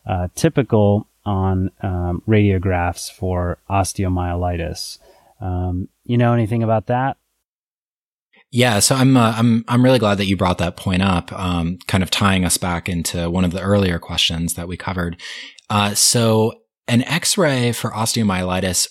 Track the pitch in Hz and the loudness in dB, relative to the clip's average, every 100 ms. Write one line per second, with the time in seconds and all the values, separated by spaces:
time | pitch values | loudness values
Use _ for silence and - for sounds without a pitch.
0 | - 92 90 - 160 147 123 113 101 101 | -6 -6 -6 -2 0 0 0 4 4 4
1 | - _ - 98 95 92 92 - 98 90 | 0 _ -4 -2 0 0 -2 -4 -6 -4
2 | 90 87 - 107 104 95 92 90 87 87 | -4 -4 2 4 4 2 0 -2 -2 -6
3 | - - 92 90 87 - - 98 92 - | -12 -8 -4 -2 -2 -6 -4 -2 -2 -2
4 | 92 90 90 87 90 87 82 82 - - | -2 0 -2 -2 -4 -4 -6 -8 -12 -16
5 | _ _ _ _ 95 90 90 90 95 _ | _ _ _ _ -6 -4 -4 -4 -8 _
6 | - 120 120 120 107 117 113 110 - 123 | -4 0 2 2 0 0 0 0 0 -2
7 | 135 - _ _ _ _ _ _ _ _ | -2 -6 _ _ _ _ _ _ _ _
8 | _ _ _ _ _ 117 123 104 - 131 | _ _ _ _ _ 0 2 4 2 4
9 | 131 131 113 113 117 113 117 120 127 131 | 4 6 4 2 2 2 2 2 4 4
10 | 107 98 98 95 92 90 87 - - 92 | 2 2 0 2 0 0 -2 -4 -2 0
11 | 98 87 - 92 92 87 82 90 - 98 | 2 0 -4 -8 -4 -2 -4 -6 -4 -2
12 | 92 - 104 95 90 - 92 87 - 87 | 0 0 2 2 0 0 -2 -4 -4 -4
13 | 80 90 85 87 90 90 95 101 95 85 | -4 -4 -2 0 0 -2 2 2 2 -2
14 | - 85 - 85 85 - 87 - - 92 | -4 -2 -2 -2 -4 -6 -8 -8 -6 -4
15 | 87 85 - - - - - 107 104 101 | -4 -6 -12 -16 -16 -20 -4 0 0 2
16 | - 123 113 110 110 - _ _ - 120 | 2 2 4 4 2 -2 _ _ 0 0
17 | 131 160 - - 160 131 120 113 117 107 | 2 -2 -2 0 2 2 0 -2 -6 -4
18 | 110 - 107 92 92 90 92 90 - | -2 0 0 0 0 -2 0 -2 -4